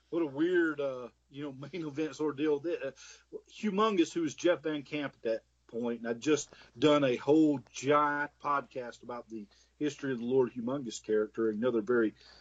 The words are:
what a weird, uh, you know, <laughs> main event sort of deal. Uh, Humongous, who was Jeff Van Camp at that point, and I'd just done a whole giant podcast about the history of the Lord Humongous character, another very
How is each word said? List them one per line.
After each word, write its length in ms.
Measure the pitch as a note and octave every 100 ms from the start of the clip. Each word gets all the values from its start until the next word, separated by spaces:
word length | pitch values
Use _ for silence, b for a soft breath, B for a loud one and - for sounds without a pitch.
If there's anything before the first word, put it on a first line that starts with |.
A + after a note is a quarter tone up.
| _
what 120 | E3
a 40 | D3+
weird, 540 | C3+ E3+ F3+ E3 C#3+
uh, 280 | C#3 B2+ A#2 - _
you 140 | C#3
know, 100 | D3 C3
<laughs> 100 | C#3+
main 140 | F#3 D#3
event 300 | C#3 D#3 C3+
sort 180 | D3+
of 40 | C#3
deal. 240 | D#3 C#3+
Uh, 260 | E3 D#3+ C3+ B B B _ D3+ - -
Humongous, 520 | G#3+ F#3+ A3 F#3+ D#3
who 100 | E3+
was 120 | D#3
Jeff 280 | - E3+ D#3
Van 200 | D#3 D3+
Camp 320 | C3+ D3 C#3 -
at 60 | A2+
that 100 | A2 - _ _
point, 320 | A#2 A#2+ A#2
and 80 | A#2
I'd 120 | A#2
just 280 | C#3+ C#3+ - B B A#2+
done 260 | D3 D3
a 120 | C3+ A#2+
whole 440 | C#3 D#3 D#3 C3+ -
giant 580 | - C3 D3 D3 D3 D3 _
podcast 600 | C#3+ C#3+ A#2+ C3+ A#2+ -
about 260 | A#2 A#2+ A2
the 180 | A2 G2+ b b -
history 340 | D3 - C3+
of 60 | A#2+
the 60 |
Lord 280 | A#2+ C3 A#2+
Humongous 480 | B2 A#2 C#3+ A#2 -
character, 480 | - G#2+ G#2+ - A2+
another 320 | G#2+ B2 A#2
very 320 | G#2 A#2+ A2 - b b